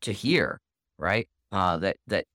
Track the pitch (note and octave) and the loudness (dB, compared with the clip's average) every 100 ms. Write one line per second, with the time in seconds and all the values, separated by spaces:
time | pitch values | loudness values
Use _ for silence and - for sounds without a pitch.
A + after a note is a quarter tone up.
0 | - G2+ B2 E3 D#2+ - _ _ _ - | -8 -4 0 2 0 -4 _ _ _ -6
1 | E2 G#2+ A2+ _ _ G2 F2+ E2+ F#2+ - | 0 0 -2 _ _ 0 2 2 0 -4
2 | - G2+ - | -2 -4 -4